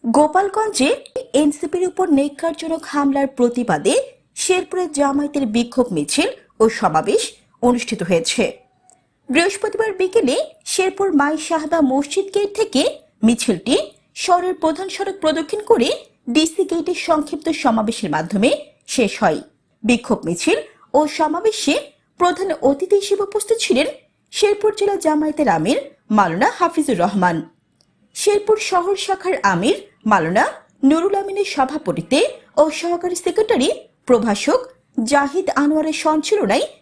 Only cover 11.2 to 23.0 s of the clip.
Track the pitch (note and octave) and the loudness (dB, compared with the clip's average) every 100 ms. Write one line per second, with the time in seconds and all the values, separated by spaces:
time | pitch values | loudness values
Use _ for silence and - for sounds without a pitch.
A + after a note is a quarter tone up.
11.2 | C#4+ D#4 D#4 D#4+ D4+ E4 C#4 C4+ C#4+ - | 2 -2 -2 -4 0 0 2 0 -2 -4
12.2 | G4 G4+ G4+ G4+ A4 B3+ F4 D5+ _ _ | -2 -2 -2 -2 -2 2 0 -2 _ _
13.2 | A3 A#3 - F3+ A3 E4+ D#5 _ _ - | 2 2 0 -2 0 0 0 _ _ -8
14.2 | - F4+ F4+ F#4 D#4+ D#4+ F#4+ - G4+ F#4+ | 2 2 2 -2 -2 -2 -8 -6 -8 -2
15.2 | D#4 D4+ D#4 G#4+ G#4 A#3+ B3 D#5 - _ | -2 -2 -4 -6 2 2 4 -2 -8 _
16.2 | - B3 D#4+ D#4+ F#4+ E4+ E4 E4+ - D#4 | 0 2 2 0 -2 -2 -2 -4 0 0
17.2 | D4 D4+ E4 D#4 C4 A3+ G#3+ A3+ F#3+ D#3 | 0 -4 -4 -2 0 0 -2 -4 -4 -4
18.2 | E3 G#3 A#3 D5 - _ - - G3+ - | -2 0 2 0 -6 _ -8 0 0 2
19.2 | G3 D#3 - _ _ _ G#3+ A#3+ - A3+ | 0 0 -8 _ _ _ 0 0 2 -4
20.2 | - F3 - A#4+ - _ _ C4+ D4+ - | -2 -4 0 0 -2 _ _ 2 2 0
21.2 | D#4 E4 A4 G#4+ - E4+ D5+ _ _ _ | -2 0 -2 0 -2 -2 -4 _ _ _
22.2 | F4+ F4 G4 - C4 C#4 F#4 G4+ | 0 0 -4 0 0 0 2 0